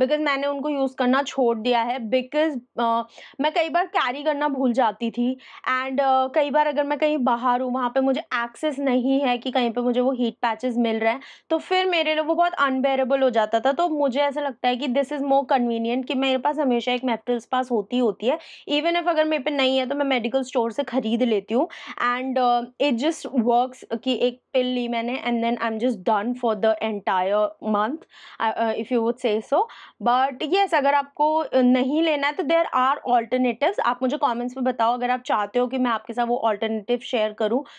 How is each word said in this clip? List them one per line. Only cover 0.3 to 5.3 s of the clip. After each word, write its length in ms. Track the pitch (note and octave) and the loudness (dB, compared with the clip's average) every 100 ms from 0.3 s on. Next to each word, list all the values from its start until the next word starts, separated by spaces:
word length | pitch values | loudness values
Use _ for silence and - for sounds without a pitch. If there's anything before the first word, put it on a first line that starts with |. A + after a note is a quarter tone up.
| C#4 C#4+ | 0 -2
उनको 220 | C#4+ D4 | -2 -4
यूज़ 260 | C#4+ C4+ C4 | -2 -2 0
करना 280 | B3 C4+ | 2 2
छोड़ 340 | C4+ - A#3+ A3+ | 0 0 0 0
दिया 240 | A#3 A#3 | 0 0
है, 180 | A#3+ B3+ | 0 -4
because, 600 | A3 B3+ B3+ D4+ D#4+ C4+ - - | -2 -2 0 0 0 -2 -8 -2
अ, 280 | A#3 A3+ A#3 - - - | 0 0 -2 -12 -14 -4
मैं 100 | D4 | 0
कई 180 | E4+ D#4+ | 0 0
बार 160 | E4 F#4 | 0 0
कैरी 380 | F#4 B3+ C4+ | -2 -2 -2
करना 240 | D4 C#4+ D4 | -2 0 0
भूल 260 | C4+ C4 | 0 0
जाती 380 | A#3 A3+ G#3 A#3 | 2 2 0 -4
थी, 260 | A#3 B3 | -2 -2